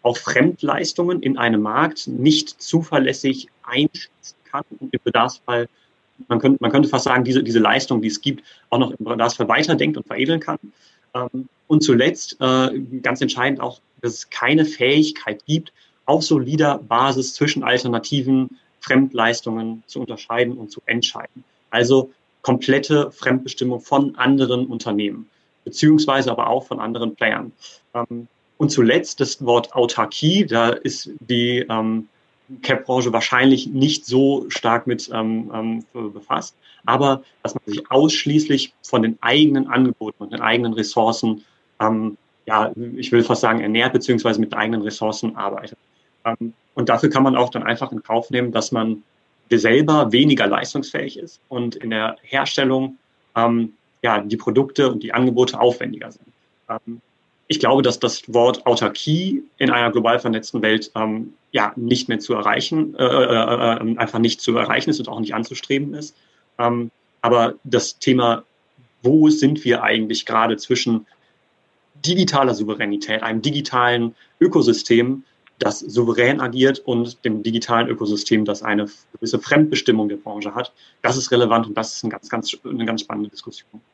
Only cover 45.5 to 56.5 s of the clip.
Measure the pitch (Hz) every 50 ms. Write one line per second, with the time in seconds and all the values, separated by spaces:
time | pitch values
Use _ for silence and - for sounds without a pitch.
45.5 | 98 98 104 110 - _ _ _ _ _ _ _ _ _ _ 117 113 - 117 117
46.5 | - _ _ _ _ 139 123 - - - - 151 - 139 131 135 127 123 127 120
47.5 | - 120 - - 143 - 139 127 - 110 - - 113 120 123 - 131 123 123 120
48.5 | 113 117 113 - - 113 110 113 110 107 _ _ _ _ _ _ _ _ _ _
49.5 | 117 113 104 113 117 139 156 151 156 151 139 110 104 120 143 151 139 - 110 98
50.5 | - - - - - 143 135 - - 151 151 135 - - - - - _ _ _
51.5 | 131 123 120 120 113 - - 117 113 110 110 113 - - _ - - 135 139 139
52.5 | - - 139 131 131 131 131 135 135 _ _ _ _ _ _ _ _ 117 117 117
53.5 | 117 117 117 107 - _ _ _ _ _ - 120 110 104 101 104 110 113 - -
54.5 | 107 127 139 135 - - 139 131 120 107 107 113 - 120 127 127 117 120 127 123
55.5 | - 107 117 123 120 - - - 113 - - 113 - _ _ _ _ _ _ _